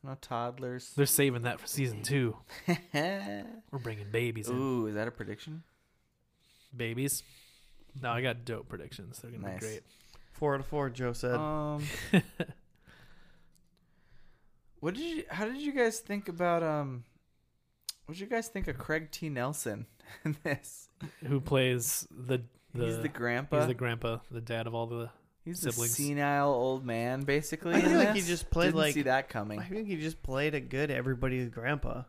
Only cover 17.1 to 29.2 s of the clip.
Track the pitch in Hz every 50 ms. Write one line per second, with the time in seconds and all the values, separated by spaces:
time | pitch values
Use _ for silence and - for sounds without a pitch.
17.1 | _ _ _ _ _ _ _ _ _ _ _ _ _ _ _ - - _ _ -
18.1 | 156 180 196 220 247 226 226 - - 190 185 - 139 123 - - 156 160 160 151
19.1 | - - 165 156 143 127 120 135 151 - - 123 104 98 113 - - _ - -
20.1 | - - - 156 151 - - 165 139 - - - - - - _ _ _ - 151
21.1 | - - - 127 143 139 139 - 143 131 127 127 123 123 117 - - - - -
22.1 | - - 123 123 131 123 117 117 _ - _ _ - 120 120 113 113 113 120 147
23.1 | - - 120 120 120 123 139 - 156 147 151 127 127 117 127 120 117 113 - 117
24.1 | 113 113 - - 123 117 113 117 117 113 113 113 113 117 117 117 117 117 117 117
25.1 | - - _ _ _ _ - 165 175 - - 135 117 120 117 117 117 - 143 143
26.1 | 143 143 143 143 143 143 143 143 139 123 127 131 131 131 131 120 113 113 117 123
27.1 | 127 135 139 139 139 147 151 - - 156 - 170 - - - - - 339 - 208
28.1 | 214 202 180 170 175 165 - - - 160 175 175 165 160 156 151 147 151 139 131
29.1 | 127 135